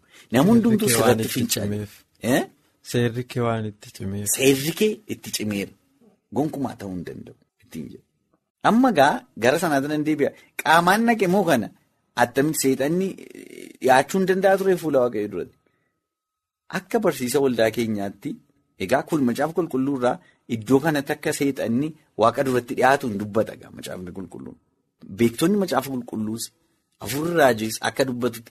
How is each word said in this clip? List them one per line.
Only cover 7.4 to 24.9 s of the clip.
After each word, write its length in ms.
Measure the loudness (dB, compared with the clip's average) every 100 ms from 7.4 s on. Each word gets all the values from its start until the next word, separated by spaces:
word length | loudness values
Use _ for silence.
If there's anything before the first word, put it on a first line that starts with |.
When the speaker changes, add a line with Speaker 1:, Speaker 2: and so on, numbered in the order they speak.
| _ _
Speaker 1:
Ittiin 300 | _ -14 -14
jedhu. 180 | -18 _ _ _ _ _ _
Amma 280 | 2 4 4
gaa 320 | 4 4 2 -8
gara 240 | 0 2 2
sanaatti 300 | 0 0 0
nan 160 | -2
deebi'a. 260 | -2 0 -2 -4 _ -6
Qaamaan 480 | 4 4 6 2
naqe 220 | 2 2 2
moo 180 | 2
kana? 260 | 2 2 0 _ _ _ _ 0
Attamitti 440 | 0 2 0 2
Seexanni, 480 | 0 0 0 -2 -4
eh, 640 | -8 -18 -20 -20 -18 -18 -4
dhiyaachuu 420 | 4 4 4 0
hin 100 | 2
danda'a 280 | 2 4 4
ture 200 | 2 0
fuula 240 | 2 2
Waaqayyoo 300 | 2 -2 -6
duratti? 260 | -6 -10 _ _ _ _ _ _ _ _ _ _ _ _
Akka 280 | -10 -2 0
barsiisa 420 | 0 0 -2 2
waldaa 300 | 2 4 2
keenyaatti, 680 | 2 -2 -2 -6 -8 -12 -12 _ _ _ -8
egaa 220 | -2 0
kun 220 | 0 0
Macaafa 300 | 0 0 -2
Qulqulluu 420 | -2 -2 -2 -2 0
irraa 220 | -2 -2 _ _ -8
iddoo 320 | -8 2 2
kanatti 320 | 4 -2 -4
akka 200 | -4 -4
Seexanni 600 | -2 -2 -2 -2 -2 -2 -8 _
Waaqa 300 | 0 2 2
duratti 300 | 0 0 -2
dhiyaatu 320 | 0 2 2 0
hin 120 | -6
dubbata 360 | -2 -2 -2
egaa 160 | -6 -18
Macaafni 420 | -18 -14 -12 -12
Qulqulluun. 440 | -14 -14 -14 -16 -18 _ _ _